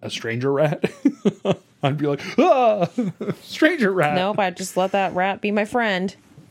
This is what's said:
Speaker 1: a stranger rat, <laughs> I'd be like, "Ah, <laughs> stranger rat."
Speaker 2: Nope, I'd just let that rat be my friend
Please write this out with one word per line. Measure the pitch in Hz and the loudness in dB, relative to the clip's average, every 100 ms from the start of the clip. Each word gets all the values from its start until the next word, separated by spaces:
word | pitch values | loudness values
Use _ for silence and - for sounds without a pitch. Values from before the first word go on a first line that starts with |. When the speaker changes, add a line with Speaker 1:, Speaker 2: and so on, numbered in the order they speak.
Speaker 1:
a | 110 | -10
stranger | - 113 117 135 | -8 -6 -2 0
rat, | 139 151 - - - 285 - 208 - | 2 2 0 -4 0 -2 0 -2 0
<laughs> | 196 - _ _ | -2 -2 _ _
I'd | 139 143 | -2 0
be | 147 | 0
like, | 143 - - | -2 -2 4
"Ah, | 349 269 233 208 170 - 202 - | 4 6 4 4 0 0 -4 -4
<laughs> | 208 - | -6 -8
stranger | - - 311 339 196 | -10 -2 0 2 0
rat." | 185 147 | 2 0
Speaker 2:
Nope, | 147 190 208 | 0 -2 -2
I'd | 185 180 | -4 -4
just | 185 180 | -6 -2
let | 190 | 0
that | 202 185 | 0 -2
rat | 175 190 190 | -2 -2 -2
be | 208 | -2
my | 208 | -2
friend | 214 247 226 180 190 - _ - - | -2 -2 0 -2 -4 -8 _ -20 -6